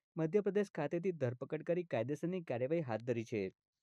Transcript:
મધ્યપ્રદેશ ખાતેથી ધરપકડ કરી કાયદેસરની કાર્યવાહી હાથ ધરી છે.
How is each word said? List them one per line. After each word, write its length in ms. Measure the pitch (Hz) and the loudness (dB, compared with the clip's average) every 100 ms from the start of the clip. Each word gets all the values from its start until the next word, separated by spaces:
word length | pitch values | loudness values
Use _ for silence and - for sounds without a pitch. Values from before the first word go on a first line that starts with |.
| _ 165 | _ -2
મધ્યપ્રદેશ 540 | 160 202 202 190 202 | 2 2 2 2 0
ખાતેથી 420 | - 147 175 185 | -2 -2 0 -2
ધરપકડ 500 | 165 127 123 139 156 | 0 0 -2 -4 -4
કરી 220 | 160 170 | 0 0
કાયદેસરની 580 | 170 120 117 147 170 185 | 0 0 0 -2 -2 -2
કાર્યવાહી 380 | 165 120 131 170 | -2 -2 2 0
હાથ 220 | 135 110 | 0 -2
ધરી 220 | 120 117 | 0 -2
છે. 280 | 113 110 95 - _ _ | 0 0 -2 -4 _ _